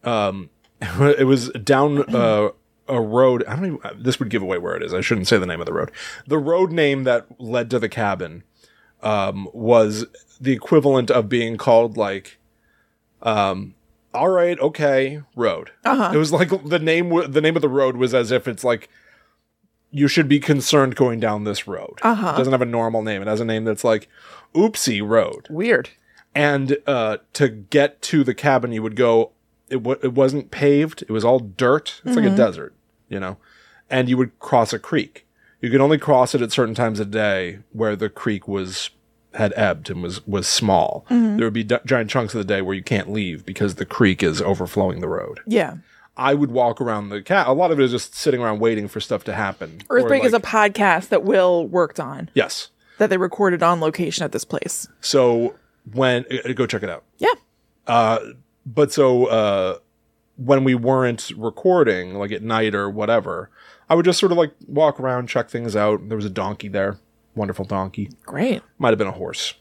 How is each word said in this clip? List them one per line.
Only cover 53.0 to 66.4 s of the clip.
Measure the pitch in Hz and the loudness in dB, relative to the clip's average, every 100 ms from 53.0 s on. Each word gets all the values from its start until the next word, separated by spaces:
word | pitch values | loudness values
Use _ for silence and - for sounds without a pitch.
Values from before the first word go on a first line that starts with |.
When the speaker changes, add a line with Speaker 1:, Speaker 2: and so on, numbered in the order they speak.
| 208 | 0
Speaker 2:
they | 185 | 2
recorded | 180 - 196 175 | -2 0 0 2
on | 170 175 | 2 2
location | 156 156 170 - | 0 -2 -4 -4
at | 156 | -6
this | - | -6
place. | - - - - - _ | -6 -8 -6 -10 -12 _
Speaker 1:
So | - 139 123 117 120 - _ _ - | 0 2 4 2 0 -6 _ _ -10
when, | 117 131 123 - 127 | 0 2 0 -2 -8
uh, | 120 | -6
go | 127 120 | -4 -4
check | 104 | -4
it | 98 | -6
out. | 82 _ _ | -10 _ _
Speaker 2:
Yeah. | 440 480 _ _ _ _ - | 0 0 _ _ _ _ 0
Speaker 1:
Uh, | 117 110 113 113 123 _ _ - | 2 4 0 -4 -18 _ _ -8
but | 123 147 | 0 0
so, | - 135 123 123 | 4 4 4 2
uh, | 113 107 98 92 - _ _ _ _ _ | 2 2 0 -2 -4 _ _ _ _ _
when | - 123 139 | -12 2 4
we | 131 | 4
weren't | 123 117 131 123 117 - - | 2 2 2 0 -2 -10 -8
recording, | 113 - 185 180 131 92 90 | -8 -2 2 4 4 2 -4
like, | 98 101 | -8 -6
at | 107 | -6
night | 110 113 110 | -2 0 0
or | 101 101 | -2 -4
whatever, | 101 107 117 92 87 - _ - _ _ | -4 0 0 0 -10 -10 _ -20 _ _
I | |
would | 165 | 2
just | 175 170 | 4 2
sort | 196 | 2
of, | 170 | 2
like, | 156 _ - | 0 _ -8
walk | 143 156 139 | 0 0 0
around, | 131 123 123 | -4 -4 -4
check | 123 117 | -4 -4
things | 120 117 104 | -6 -4 0
out. | 107 107 101 | 0 0 -4
There | 110 | -6
was | |
a | 104 | -6
donkey | 98 | -6